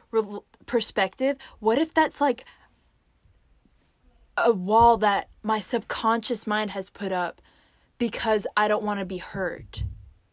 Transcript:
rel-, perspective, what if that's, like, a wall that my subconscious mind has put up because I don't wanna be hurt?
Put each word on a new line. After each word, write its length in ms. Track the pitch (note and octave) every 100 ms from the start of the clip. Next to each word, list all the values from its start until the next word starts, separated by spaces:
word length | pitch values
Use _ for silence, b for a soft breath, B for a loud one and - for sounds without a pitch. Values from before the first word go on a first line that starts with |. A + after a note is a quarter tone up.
| b
rel-, 320 | A3+ G#3 G3+ - _ -
perspective, 720 | A#3+ - - F#3+ - C4 C4+ B B
what 180 | G#3+ B3
if 160 | D#4+
that's, 260 | - - -
like, 240 | D4 A#3+ - b b b _ _ _ _ _ _ _ _ _ _ _ _ _ _ _ -
a 160 | A#3+
wall 460 | G3+ F3+ A3 A#3 A3+
that 320 | G#3 G3 - -
my 180 | G#3 G#3+
subconscious 840 | - A#3+ - - A3 A#3 A3 A3+ -
mind 260 | G#3 G#3
has 180 | G3 F#3+
put 220 | - G3
up 300 | F#3 F3 - _ b b b b -
because 480 | A#3 - A3 G#3+ - -
I 120 | G#3+
don't 160 | G#3
wanna 220 | G#3 G3+ F3+
be 120 | F#3
hurt? 680 | - G3+ F3+ - - - - - - - _